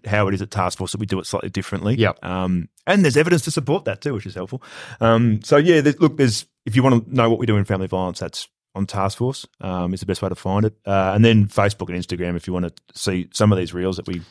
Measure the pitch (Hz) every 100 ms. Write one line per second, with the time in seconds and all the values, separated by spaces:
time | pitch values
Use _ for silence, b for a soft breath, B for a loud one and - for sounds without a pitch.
0 | - 104 98 95 98 104 90 - 92 -
1 | 104 95 - 98 - 95 - 95 101 123
2 | 101 - - 92 92 90 - _ - 202
3 | 165 135 160 175 - - 120 180 - 95
4 | - 101 98 92 95 127 B B B B
5 | 113 113 117 107 - 147 165 160 143 139
6 | 156 - 131 107 - _ - 113 131 120
7 | 110 127 117 117 117 104 98 98 92 92
8 | 92 87 87 - - _ _ 98 98 98
9 | 98 - 123 135 - _ 92 90 90 92
10 | 92 92 95 90 98 98 107 - - 98
11 | 95 101 117 110 101 - 101 104 87 90
12 | 87 87 87 87 - 90 87 - _ -
13 | - 92 87 - 107 95 87 87 92 90
14 | 90 87 85